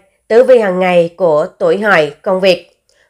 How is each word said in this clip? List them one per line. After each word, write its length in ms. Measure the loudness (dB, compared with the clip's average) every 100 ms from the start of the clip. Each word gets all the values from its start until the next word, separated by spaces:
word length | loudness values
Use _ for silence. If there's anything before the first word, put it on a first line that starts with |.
| _ _ -2
tử 160 | 0
vi 140 | 4 2
hàng 200 | 2 -2
ngày 360 | 0 0 0 -2
của 300 | -2 -2 -4 -4
tuổi 200 | -4 -2
Hợi, 360 | 0 0 0 -6
công 180 | -6 -2
việc. 440 | 0 -2 -6 _ _ _ _